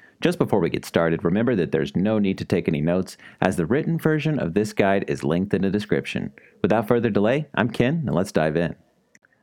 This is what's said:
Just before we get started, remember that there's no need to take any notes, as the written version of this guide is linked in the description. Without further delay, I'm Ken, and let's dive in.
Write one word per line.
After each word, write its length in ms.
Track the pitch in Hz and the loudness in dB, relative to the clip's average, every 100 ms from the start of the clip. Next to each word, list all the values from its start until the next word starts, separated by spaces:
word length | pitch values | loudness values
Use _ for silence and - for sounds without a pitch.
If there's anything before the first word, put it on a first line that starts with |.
| - - | -20 -2
Just 180 | 165 175 | 0 0
before 200 | 113 104 | 0 2
we 120 | 82 | 0
get 140 | - - | -2 -2
started, 380 | 85 82 82 | 0 2 2
remember 320 | 85 101 123 107 | 0 0 0 0
that 160 | 76 | 0
there's 240 | 76 71 85 | -2 -2 0
no 220 | 104 110 | 0 0
need 220 | 98 92 | 0 -2
to 60 | 80 | -2
take 220 | 92 80 | -2 0
any 140 | 76 | -2
notes, 340 | 78 90 90 - - - | 0 0 -2 -10 -14 0
as 160 | - - | 0 2
the 80 | 78 | 0
written 320 | 139 156 165 | 0 -2 0
version 400 | 160 156 156 147 | 0 0 0 -2
of 160 | - 85 | 0 -2
this 180 | 107 | 0
guide 320 | - 98 98 - | 0 2 2 -2
is 160 | 69 | -4
linked 300 | 69 85 95 | -2 0 0
in 80 | 92 | 0
the 80 | 95 | 0
description. 640 | 104 - 69 - - 92 - - _ | -2 -2 -2 -2 -6 -8 -12 -20 _
Without 240 | 202 107 110 | 0 2 2
further 240 | 120 117 | 2 2
delay, 360 | 101 104 139 156 | 2 2 0 -2
I'm 160 | - 113 | 0 0
Ken, 320 | - 123 165 127 | 2 0 0 0
and 80 | 78 | 0
let's 160 | 98 | 0
dive 260 | - 78 78 | 0 0 0
in. 180 | 85 - _ _ _ _ _ _ | -2 -4 _ _ _ _ _ _